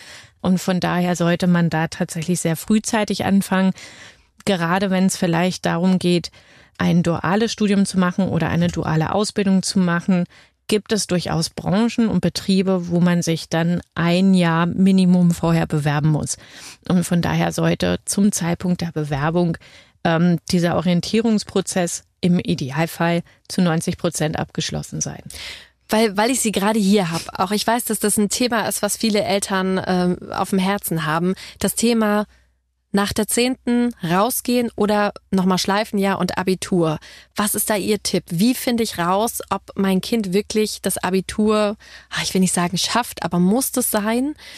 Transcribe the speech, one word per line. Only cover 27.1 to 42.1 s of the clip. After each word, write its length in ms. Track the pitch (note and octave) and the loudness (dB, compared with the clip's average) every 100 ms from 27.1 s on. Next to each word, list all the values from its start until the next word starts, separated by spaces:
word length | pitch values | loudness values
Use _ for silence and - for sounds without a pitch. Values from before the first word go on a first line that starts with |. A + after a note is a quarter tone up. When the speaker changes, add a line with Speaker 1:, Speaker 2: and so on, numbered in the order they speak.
Speaker 2:
hab, 260 | E3 - - | -4 -6 -4
auch 140 | F#3+ | -2
ich 160 | G#3 A3+ | -2 0
weiß, 160 | A#3+ | -2
dass 160 | - G#3 | -2 -2
das 160 | G#3+ G#3+ | 0 0
ein 120 | G3+ | 0
Thema 380 | - B3 A#3 F#3+ | 0 0 0 -2
ist, 140 | - | -2
was 140 | G3+ - | -4 -2
viele 280 | A3+ G#3 | 0 0
Eltern, 580 | - G3 - F#3+ F#3+ F#3+ - | 0 -2 -2 -2 0 -2 0
ähm, 460 | F3+ F3+ F3+ - | 0 0 -2 -6
auf 200 | - F#3+ | -6 -2
dem 80 | F#3+ | 0
Herzen 460 | F#3+ G3+ - E3 D#3 | 0 -2 -4 -4 -2
haben. 300 | D#3+ F3+ F#3+ - - | 0 0 -2 -8 -4
Das 160 | G3 - | -4 0
Thema 500 | A#3 A#3 G#3+ G#3 G#3 _ _ _ _ _ _ G3 | 2 2 2 0 -2 _ _ _ _ _ _ 0
nach 160 | G3+ | 0
der 160 | - G#3 | -2 -2
zehnten 680 | - B3 C4 - A#3+ A#3+ - E3 | 0 0 0 0 0 0 -2 -2
rausgehen 640 | F3+ A3+ - - B3 A#3 - | 2 0 -2 -2 0 0 -2
oder 380 | G3+ G#3 G#3 - _ | 0 2 0 -4 _
nochmal 260 | F#3+ F#3 F3+ | 0 2 2
schleifen, 400 | - G3 A3 G3+ | 0 -2 -2 -2
ja, 160 | G3 | 0
und 240 | F#3 F3+ - | 0 -2 -2
Abitur. 600 | F#3 F#3 - F#3 E3 D#3 - - - - | -2 -2 0 0 0 -2 -8 -20 -8 -4
Was 200 | G#3 G#3 | -2 -2
ist 160 | - | -2
da 40 | G#3+ | -2
Ihr 280 | G3 G#3 | -2 -2
Tipp? 220 | - F3 - | -2 -4 -2
Wie 240 | E3+ A#3 | 0 2
finde 300 | B3+ - A#3 | 0 -2 -2
ich 160 | A3 - | -2 -2
raus, 420 | E3+ F#3+ A#3 - - | 0 0 -2 -4 -6
ob 220 | G3 - | -8 -6
mein 260 | - G3 F#3 | -2 0 0
Kind 320 | - A#3 G3 | 0 -2 0
wirklich 480 | F#3+ - G#3+ G#3+ - | -2 0 -2 -2 -2
das 200 | G3 - | -6 -4
Abitur, 760 | F3+ F#3+ - - G#3+ G#3+ G#3 G#3 - - - | -2 -2 -2 0 2 2 0 -4 -14 -20 -12